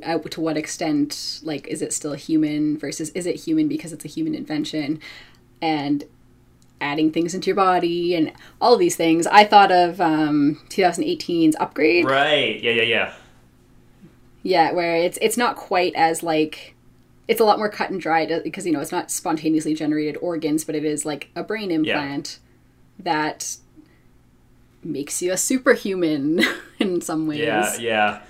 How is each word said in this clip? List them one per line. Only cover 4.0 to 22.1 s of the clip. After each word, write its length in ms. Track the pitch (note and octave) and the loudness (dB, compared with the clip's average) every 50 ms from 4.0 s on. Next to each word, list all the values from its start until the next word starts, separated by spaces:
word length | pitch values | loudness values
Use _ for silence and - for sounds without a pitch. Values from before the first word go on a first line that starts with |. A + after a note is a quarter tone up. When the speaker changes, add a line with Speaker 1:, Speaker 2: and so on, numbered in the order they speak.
| - | -16
Speaker 1:
a 20 | D#3+ | -12
human 260 | - E3 D#3+ D#3 D#3 | -8 -6 -4 -4 -4
invention, 640 | - - - D#3 D3 - - - D#3 D3 C3+ D#3 D3+ - - - - - - - _ _ _ _ _ | -6 -6 -6 -6 -6 -4 -4 -4 -6 -4 -4 -6 -8 -8 -16 -20 -20 -20 -20 -20 _ _ _ _ _
and 440 | - D#3+ D#3 D3+ C#3 C#3+ D3 C#3+ - - - _ _ _ _ _ _ _ _ _ _ _ _ _ | -2 -2 -2 -2 0 -2 -2 -2 -4 -8 -18 _ _ _ _ _ _ _ _ _ _ _ _ _
adding 300 | C#3 C#3+ C#3+ D#3 D#3 D#3+ | -6 -4 -2 0 0 0
things 240 | D#3 E3 E3+ F3 E3+ | 0 0 -2 -2 -4
into 120 | F#3 E3 F#3+ | -4 -2 -2
your 80 | F#3 | 2
body 600 | G3+ F#3+ F#3 F3+ F3+ F3 E3+ E3+ F3 F3 E3+ F3 | 2 4 4 4 2 2 0 -2 -2 0 0 2
and 160 | E3 D#3 - - - - - - - | 0 0 -2 -2 -12 -20 -20 -8 0
all 160 | - A3+ B3 G#3 | 6 6 6 6
these 180 | F3+ E3+ - | 6 2 2
things. 320 | - E3 E3 D#3+ E3 E3 D#3+ | 2 2 4 4 4 2 6
I 160 | - G#3 G#3+ | 8 8 8
thought 260 | G#3 A3 G#3 G3 F#3+ | 10 8 8 8 8
of, 280 | F#3 F3+ F3 E3+ F3 F#3+ | 6 4 4 4 2 0
um, 600 | F3+ D#3+ D#3 D#3 D#3 D3+ D3 D3+ C#3+ D3 D3+ - - - | 0 0 2 2 0 0 2 2 2 2 0 -2 -8 -8
two 120 | - - | -2 2
thousand 220 | F#3+ F3 E3+ - D3+ | 2 2 2 0 -2
eighteen's 520 | - F3+ D#3 - - F3 E3 E3 D#3 D#3 - | -4 -4 -6 -4 -4 0 4 4 4 4 2
Upgrade. 480 | F#3 - - - D3+ D#3+ E3+ F3 E3 | -2 -4 -2 2 2 4 4 4 4
Speaker 2:
Right. 540 | C3 C3+ C3+ C#3+ D3+ D3+ C#3+ B2+ A2+ G#2+ G#2+ G#2+ | 4 4 2 4 4 2 2 2 0 -2 -2 0
Yeah, 80 | A#2 | 0
yeah, 120 | A#2 A#2 A2+ | 2 2 2
yeah. 300 | A#2 A2+ G#2 F#2+ - - - - - - - _ _ _ _ _ _ _ - _ _ - _ - - - - - - - - - | 2 2 0 0 -2 -6 -14 -20 -20 -20 -20 _ _ _ _ _ _ _ -20 _ _ -20 _ -20 -20 -20 -20 -20 -20 -20 -12 -4
Speaker 1:
Yeah, 280 | F#3 F#3 E3+ D#3+ C#3+ | 0 2 4 4 4
where 240 | D#3 F3+ E3+ E3+ E3+ | 2 0 0 0 0
it's, 220 | E3 F3 F3+ F3 - | 0 0 0 -2 0
it's 140 | - G#3+ - | 0 0 0
not 220 | A#3+ A#3+ A#3 - - | 2 0 -2 -2 -4
quite 360 | - - G3+ F3+ F3+ F3 - | -6 -2 0 0 0 0 2
as, 280 | - E3 E3 E3 E3 - | 2 2 2 2 0 -2
like, 500 | E3+ D#3+ D#3 D#3 D3+ - - - - - _ _ - _ _ _ _ _ _ _ - | 0 2 2 0 0 -2 -12 -18 -20 -20 _ _ -20 _ _ _ _ _ _ _ -4
it's 140 | A3+ - | 2 2
a 20 | A3+ | 4
lot 140 | G#3 G3 G#3 | 4 4 2
more 100 | G#3+ G#3 | 0 -4
cut 200 | - - G#3 - | -4 -4 -6 -4
and 80 | F#3 F#3 | -4 -6
dried, 300 | D#3 D#3+ D#3+ D#3+ D#3+ D3+ | -2 0 0 0 0 0
uh, 80 | D#3+ E3 - | -2 -4 -4
because, 220 | E3 - G3+ F#3 | -6 -10 -6 -4
you 60 | F#3 | -2
know, 80 | D#3 C#3+ | -2 -2
it's 140 | C#3 - - | -2 -4 -4
not 180 | F3 - - | -6 -6 -6
spontaneously 640 | - - - F3+ D#3+ D#3 D#3 D#3+ D#3+ D#3 D3+ D#3 D#3 | -8 -6 -4 -4 -4 -2 0 0 0 0 0 -2 -4
generated 420 | D#3 D#3 D3 D3+ D3+ D3+ D3+ D3 - | -2 -2 -2 -2 0 -2 -2 -4 -4
organs, 420 | - F3 E3+ D#3+ D#3+ D#3 D3+ D#3 - | -6 -6 -4 -4 -2 -2 -2 -2 -2
but 100 | - D#3 | -4 -6
it 100 | D3+ D3 | -4 -2
is, 200 | D#3 D3+ D3 - | -2 -2 -2 -4
like, 240 | D3+ D3 D3 - - _ | -6 -6 -8 -10 -12 _
a 80 | - E3 | -12 -8
brain 260 | - G#3 A3 G#3+ F#3+ | -6 -6 -6 -4 -2
Speaker 2:
Yeah. 60 | E3 | 0
Speaker 1:
implant 640 | D#3+ D3+ - - D3+ C#3+ C#3 | 0 0 0 0 -2 -2 -4